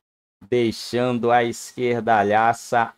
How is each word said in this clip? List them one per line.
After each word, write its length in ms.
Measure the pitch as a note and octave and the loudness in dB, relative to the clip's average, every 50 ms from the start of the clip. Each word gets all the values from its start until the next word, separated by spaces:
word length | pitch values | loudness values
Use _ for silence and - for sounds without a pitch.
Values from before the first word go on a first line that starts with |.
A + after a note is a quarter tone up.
| _ _ _ _ _ _ _ _ - - | _ _ _ _ _ _ _ _ -6 -2
deixando 800 | B2 B2 A#2 A2+ G#2 - - - A2+ A#2+ B2 B2+ B2 A#2 A#2+ A#2 | 0 0 0 0 -2 -4 -10 -6 -2 -2 0 0 -2 0 0 2
a 140 | A#2+ B2 A#2+ | 2 2 2
esquerdalhaça 1500 | A#2+ A#2+ - - - - - B2 A#2+ A#2+ A#2 A2 A#2 A2+ G#2 G2+ G2+ G#2 G#2+ A2+ A#2 A#2+ - - - B2+ A#2 A2+ - - | 0 -4 -10 -14 -16 -8 -4 -2 -2 -2 -2 0 2 2 2 4 4 2 4 4 2 0 -2 -6 -2 -2 -2 -2 -2 -6